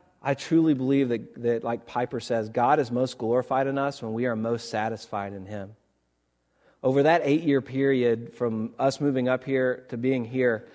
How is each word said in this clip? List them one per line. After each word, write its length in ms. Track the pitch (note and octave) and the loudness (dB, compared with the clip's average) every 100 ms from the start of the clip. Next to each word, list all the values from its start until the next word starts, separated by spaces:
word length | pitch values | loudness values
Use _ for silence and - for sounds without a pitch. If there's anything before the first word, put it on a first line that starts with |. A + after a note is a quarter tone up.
| _ _ | _ _
I 120 | C3+ | -4
truly 400 | C#3 - D#3+ D#3+ | -4 0 2 4
believe 360 | C#3 C3 C#3 C3 | 2 2 2 2
that, 320 | A#2 - - | 0 -4 -4
that, 200 | A#2+ A#2 | -2 0
like 220 | A#2 A#2 - | -2 -6 -6
Piper 340 | B2 B2 B2 | -4 -4 -4
says, 300 | - A#2 G#2+ | -2 -2 -2
God 300 | A#2 B2 D3+ | 2 4 4
is 120 | A#2+ | 2
most 260 | A#2+ C3 - | 0 -2 -2
glorified 500 | A2+ B2 B2+ C3+ C3+ | 0 0 0 0 0
in 100 | C#3 | 0
us 240 | C#3 C#3 | -2 -4
when 120 | A2+ | -6
we 120 | A2+ B2 | -4 -2
are 100 | A2+ | -2
most 340 | A2+ A#2 - | -2 -4 -4
satisfied 640 | A2 A2 A2 - G#2 G2+ | -4 -4 -4 -8 -8 -8
in 140 | G2 F#2+ | -10 -10
him. 320 | G#2 G2 G#2+ _ _ _ _ _ _ _ _ _ _ | -10 -12 -16 _ _ _ _ _ _ _ _ _ _
Over 200 | C3 C#3 | 0 4
that 180 | C#3+ E3+ | 4 4
eight-year 380 | D3 D#3 E3 C#3 | 4 2 2 0
period 760 | - C3 C#3 C3 A#2+ A2+ A#2 - | 0 0 2 4 2 2 -2 -4
from 380 | A#2+ A2 A2 - | -2 -2 -4 0
us 220 | C3+ C3+ | 0 2
moving 300 | D3 C3 B2+ | 0 0 0
up 160 | B2+ - | 0 0
here 400 | C3+ B2+ B2+ - | 0 0 -2 -6
to 80 | A#2+ | -4
being 280 | B2+ C3 A2+ | 0 0 -2
here, 420 | B2+ B2 A2 - | 0 2 0 -4